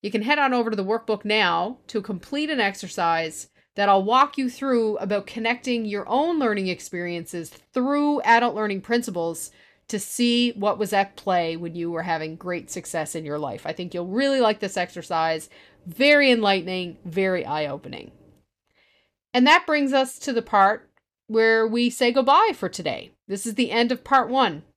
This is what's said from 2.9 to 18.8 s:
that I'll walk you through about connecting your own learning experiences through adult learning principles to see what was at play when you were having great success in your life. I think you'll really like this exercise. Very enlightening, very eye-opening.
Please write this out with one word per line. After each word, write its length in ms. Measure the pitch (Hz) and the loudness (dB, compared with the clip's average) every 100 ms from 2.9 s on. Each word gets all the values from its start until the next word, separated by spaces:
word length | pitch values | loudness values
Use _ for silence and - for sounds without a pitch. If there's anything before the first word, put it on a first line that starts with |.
| - 170 165 160 - - _ _ - | -2 0 0 -2 -8 -18 _ _ 0
that 120 | 202 | 4
I'll 140 | 196 | 4
walk 340 | 190 247 285 277 | 6 4 4 2
you 140 | 254 | -4
through 460 | - 269 240 220 208 | -4 0 2 2 -2
about 320 | 190 202 202 | -2 -2 -4
connecting 560 | 233 226 240 262 240 | -6 -2 -2 -2 -4
your 240 | 220 202 - | -2 -6 -2
own 320 | 240 320 330 | 0 2 0
learning 260 | 254 208 190 | 0 0 -2
experiences 840 | 180 - 180 175 175 160 175 160 - _ | -6 -8 -6 -6 -6 -8 -10 -10 -16 _
through 480 | - 254 285 294 294 | -2 0 2 2 2
adult 340 | - 233 240 208 | 4 6 4 0
learning 240 | 214 196 | -2 -4
principles 720 | 190 240 240 175 170 165 - _ _ _ _ | -2 -2 -2 -4 -4 -4 -12 _ _ _ _
to 140 | 214 | -8
see 520 | - - 240 240 240 | -6 0 2 4 0
what 260 | 214 202 190 | 0 -2 -2
was 140 | 208 | 0
at 220 | 202 196 | 0 0
play 420 | - - 180 165 165 | -4 -2 0 0 -4
when 200 | 170 170 | -8 -6
you 140 | 170 | -6
were 120 | 165 | -4
having 320 | 175 165 160 | -4 -4 -4
great 340 | 160 180 175 - | -10 -8 -8 -8
success 460 | - - 170 151 | -12 -8 -6 -6
in 100 | 165 | -8
your 140 | 156 147 | -6 -6
life. 260 | 143 101 | -6 -8
I 80 | - | -10
think 220 | 160 180 | -8 -8
you'll 120 | 175 175 | -8 -6
really 320 | 208 277 269 | -2 0 2
like 180 | 226 214 | 2 0
this 180 | 196 190 | -6 -6
exercise. 720 | 175 180 160 165 165 160 - - - _ - | -6 -8 -6 -2 0 -2 -8 -20 -20 _ -18
Very 460 | 170 277 294 277 | 0 4 6 6
enlightening, 640 | 240 208 196 170 185 180 160 | 4 2 0 -2 -6 -6 -10
very 420 | 175 165 190 185 - | -8 -2 0 0 -2
eye-opening. 640 | 151 147 143 - - - _ _ _ _ _ _ _ | -4 -4 -6 -10 -14 -16 _ _ _ _ _ _ _